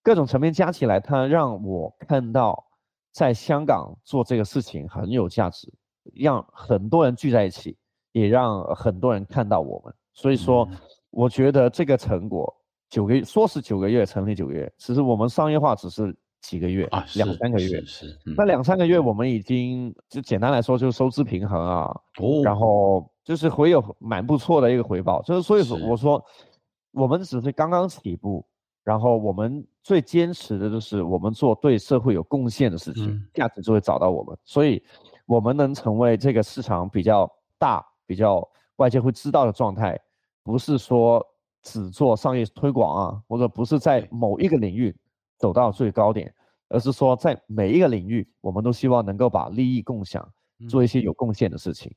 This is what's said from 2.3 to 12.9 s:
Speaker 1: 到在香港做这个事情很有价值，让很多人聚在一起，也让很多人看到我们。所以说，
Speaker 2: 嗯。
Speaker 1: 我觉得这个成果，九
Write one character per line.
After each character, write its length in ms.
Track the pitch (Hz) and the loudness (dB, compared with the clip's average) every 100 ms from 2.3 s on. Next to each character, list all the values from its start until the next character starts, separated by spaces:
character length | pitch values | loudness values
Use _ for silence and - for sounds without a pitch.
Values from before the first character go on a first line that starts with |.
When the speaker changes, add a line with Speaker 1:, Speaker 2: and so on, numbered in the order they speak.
Speaker 1:
到 280 | 127 113 - _ _ _ _ _ | 2 2 0 _ _ _ _ _
在 200 | - 143 | -2 0
香 300 | 113 - 147 | 0 -2 -2
港 320 | 151 104 55 - | 2 0 -2 -18
做 200 | _ 139 | _ -4
这 120 | 117 123 | 0 -2
个 80 | |
事 180 | 101 143 | -2 -4
情 280 | 117 78 76 | -6 -12 -10
很 200 | 98 92 | -8 -4
有 200 | 123 87 | -2 -2
价 200 | - 90 | 0 -2
值， 220 | - - _ _ _ - - | -4 -20 _ _ _ -20 -2
让 300 | 147 131 - | -2 -2 -6
很 380 | - - 107 104 | -18 -2 -2 2
多 160 | 165 143 | 2 2
人 100 | 123 | 0
聚 160 | 147 | 0
在 140 | 120 98 | 2 0
一 40 | |
起， 280 | - - - _ _ _ | -4 -16 -16 _ _ _
也 160 | 113 104 | 0 2
让 340 | 123 123 101 87 - | 4 2 -4 -6 -2
很 240 | 117 92 | -2 0
多 140 | 123 | 0
人 120 | 104 101 | -2 -4
看 220 | 143 104 | -4 0
到 140 | 95 | 0
我 200 | 69 50 - | -2 -10 -14
们。 80 | - _ | -20 _
所 180 | _ 135 | _ 0
以 40 | 131 | 0
说， 320 | 87 123 101 | 2 2 0
Speaker 2:
嗯。 60 | 92 - _ _ | -6 -20 _ _
Speaker 1:
我 200 | - 120 | -2 -2
觉 240 | - 135 | 2 2
得 160 | 139 123 | 4 2
这 160 | - 143 | 2 0
个 100 | 131 | 0
成 320 | - 95 101 | 0 -4 -4
果， 260 | 90 - _ _ _ | -6 -8 _ _ _
九 160 | _ | _